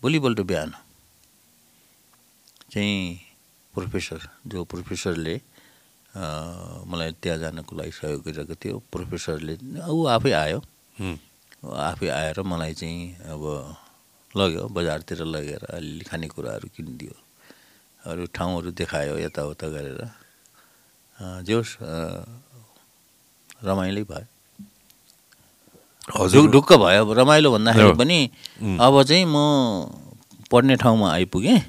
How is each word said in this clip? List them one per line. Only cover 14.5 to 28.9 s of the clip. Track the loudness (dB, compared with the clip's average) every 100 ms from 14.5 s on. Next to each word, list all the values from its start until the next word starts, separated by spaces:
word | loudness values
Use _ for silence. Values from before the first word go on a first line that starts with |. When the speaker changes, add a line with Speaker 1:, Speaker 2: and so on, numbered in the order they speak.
| -2 -6
Speaker 1:
बजारतिर | -4 -4 -4 -8 -10
लगेर | -8 -8 -10 -12
अलिअलि | -14 -14 -12 -14
खानेकुराहरू | -12 -12 -10 -12 -12 -12 -14 -16
किनिदियो, | -16 -14 -18 -20 _ _ _ -20 _ _ _ _ -12
अरू | -10 -10
ठाउँहरू | -6 -4 -4 -8
देखायो, | -8 -6 -4 -6 -6
यताउता | -8 -8 -10 -10 -10
गरेर। | -10 -12 -12 -16 -18 _ _ _ _ _ _ _ _ _ _
अ, | -16 -14
जे | -4
होस्, | -4 -4 -12
अ, | -10 -8 -8 -10 -16 -20 _ -20 _ _ _ _ _ _ _ _ _ -12
रमाइलै | -4 -4 -4 -6
भयो। | -8 -12 -16 _ _ _ -20 _ _ _ _ _ _ _ _ _ _ _ _ _ -12 -2
Speaker 2:
हजुर। | 6 8
Speaker 1:
ढुक-, | 10
ढुक्क | 8 10
भयो। | 8 10 6
अब | 4 4
रमाइलो | 6 8 6
भन्दाखेरि | 4 4 8 8
Speaker 2:
हो। |
Speaker 1:
पनि | 8 4 2 0 -4 -20 -8
Speaker 2:
उम्। | -4 4
Speaker 1:
अब | 6